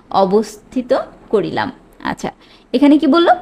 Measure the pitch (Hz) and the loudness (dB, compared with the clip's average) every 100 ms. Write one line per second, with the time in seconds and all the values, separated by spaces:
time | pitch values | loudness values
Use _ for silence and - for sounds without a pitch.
0 | - 185 190 208 220 - - 254 247 277 | -6 -2 2 0 -2 -8 -12 -8 -2 -2
1 | - - - 208 160 107 107 - _ _ | -4 -14 -4 -4 -2 -4 -6 -8 _ _
2 | - 156 - - _ - _ 254 285 294 | -10 -8 -10 -12 _ -20 _ 0 4 4
3 | 302 339 349 698 | 2 2 2 0